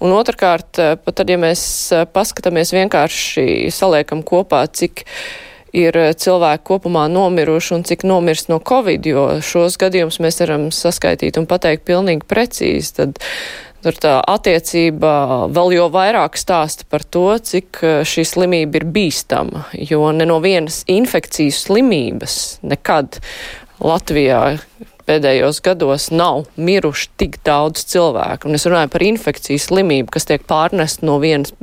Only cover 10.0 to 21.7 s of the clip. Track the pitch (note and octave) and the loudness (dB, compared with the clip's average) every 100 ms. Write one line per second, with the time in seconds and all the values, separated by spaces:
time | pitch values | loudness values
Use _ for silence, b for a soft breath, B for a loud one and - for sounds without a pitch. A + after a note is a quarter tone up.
10 | D#3+ D#3+ E3 E3+ E3+ D3+ D3+ - F3 - | -2 0 -2 0 0 0 -2 -2 -2 0
11 | F3 E3 D#3 - D#3+ F3+ F3 D#3 - F3 | -2 0 -2 -2 0 0 0 -2 0 0
12 | G3 D#3+ - G3+ A#3+ - - - D#3 - | 2 -2 -2 -2 -2 -2 -2 -2 -4 -2
13 | C#3 C3+ B B B B B - E3+ - | -4 -4 B B B B B -6 -4 0
14 | D#3 C3+ - G#3 - E3+ E3 E3+ E3 D#3 | 2 2 2 0 2 0 0 0 0 2
15 | D#3 D3 C3+ B2+ F#2 D3+ F3+ F3 E3+ F3 | 2 2 2 0 0 2 2 4 2 2
16 | F#3+ A3+ D#3 - - F3+ D#3 - - D3 | 2 2 0 -4 -2 0 0 -6 -6 -6
17 | - F3 F#3 A3 - F3+ - - D#3+ D3+ | -2 0 2 0 -2 -4 -6 -2 0 2
18 | D#3+ - D#3+ - F3+ F3 D#3 D#3 D#3 F#3 | 0 -2 -2 0 0 0 -2 -4 -4 0
19 | F#3 - - - - - C#3+ - D3 D3+ | 0 -2 -4 -4 -2 -8 -12 -10 -2 0
20 | D#3 D#3 D#3+ D#3+ F3 F#3 D#3+ - - F#3 | 2 2 2 2 2 0 -2 -6 0 0
21 | B3 F3+ - - D3+ - - | 2 0 -4 -2 0 0 0